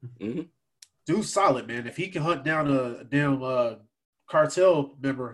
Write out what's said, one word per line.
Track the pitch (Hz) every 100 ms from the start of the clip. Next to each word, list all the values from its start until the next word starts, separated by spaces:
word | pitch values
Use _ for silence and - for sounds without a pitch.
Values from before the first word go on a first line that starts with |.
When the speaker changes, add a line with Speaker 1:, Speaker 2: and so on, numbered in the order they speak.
| 123 -
Speaker 1:
Mm-hmm. | 104 127 175 _ _ _ - _ -
Speaker 2:
Dude's | 196 208
solid, | 202 170 127 110
man. | 120 117
If | -
he | 190
can | 180
hunt | 156 156
down | 139 156 147
a | 135 123 117
damn, | 120 143 147 135
uh, | 131 127 117 110 - _ _ _ -
cartel | 160 151 180 185 160 139 139
member, | 135 127 123